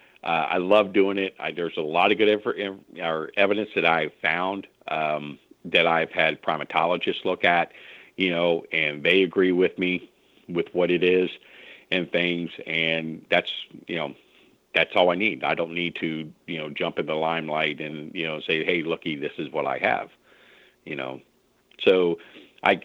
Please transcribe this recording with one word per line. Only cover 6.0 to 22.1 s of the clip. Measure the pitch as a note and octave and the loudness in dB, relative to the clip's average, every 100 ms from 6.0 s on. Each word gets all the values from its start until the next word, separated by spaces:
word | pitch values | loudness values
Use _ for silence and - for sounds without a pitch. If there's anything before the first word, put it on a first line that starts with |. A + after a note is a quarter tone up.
| D#2+ | 0
had | - D#2+ D2+ | 0 0 0
primatologists | - D#2 D2 E2+ E2 F2 - F2 | -4 -4 -2 0 2 0 -2 -4
look | F#2 F2+ | -4 0
at, | F#2 F2 E2 - - - - - | 2 2 0 -6 -20 -20 -14 -4
you | F#2 | 0
know, | E2+ F2 E2 - | 2 2 0 -2
and | E2 D#2 D2 | -2 -2 0
they | D2+ F#2 | 2 4
agree | F#2 G2 F#2 | 4 4 2
with | F2+ F2+ - | 4 2 2
me | F#2 F2+ - _ _ _ - | -2 -2 -6 _ _ _ -8
with | F2 E2 | -6 -4
what | F2+ F2 | 0 2
it | F2+ | 2
is | F2+ F#2 F2+ - - - - - - | 4 4 2 -4 -18 -20 -20 -20 -4
and | F2+ E2+ | -4 0
things. | F2 F2 E2+ E2+ - - | 0 0 -2 -6 -10 -6
And | E2 E2 E2 D#2+ D#2+ - | -2 0 0 -4 -8 -2
that's, | F2 - - - - - | 0 0 -6 -12 -16 -8
you | E2+ | -6
know, | D2 C#2 _ _ _ _ _ | -6 -8 _ _ _ _ _
that's | E2 E2 | -2 0
all | G2+ F2+ | 4 4
I | |
need. | F2 A2 D2 | 4 0 -2
I | C#2+ | -2
don't | E2 E2 | -2 -2
need | E2+ F2 - | -4 -6 -4
to, | E2+ D#2 D#2 - - | -4 -4 -8 -14 -10
you | E2 | -8
know, | D2+ | -8
jump | C#2+ E2+ - | -4 -4 -4
in | D#2 | -4
the | |
limelight | D#2 D#2+ E2 D#2 D2+ D#2 C#2+ | -2 0 -2 -2 -2 -2 -4
and, | D2+ D2+ D2 | -8 -10 -10
you | - D#2+ | -8 -6
know, | D2+ | -6
say, | D2 D#2+ | -2 -2
"Hey, | E2 F2 | 0 -2
looky, | D#2 E2+ E2+ D2 | -2 -4 -4 -6
this | C#2+ - | -6 -8
is | D2 | -6
what | D2+ C#2 | -4 -2
I | C2 | 0
have," | F#2+ - - _ _ _ - - _ _ | 0 -2 -4 _ _ _ -20 -20 _ _
you | - | -12
know. | D2 C2 C2 - _ _ _ _ - | -8 -8 -10 -16 _ _ _ _ -2
So | - F#2 F2 | 2 4 4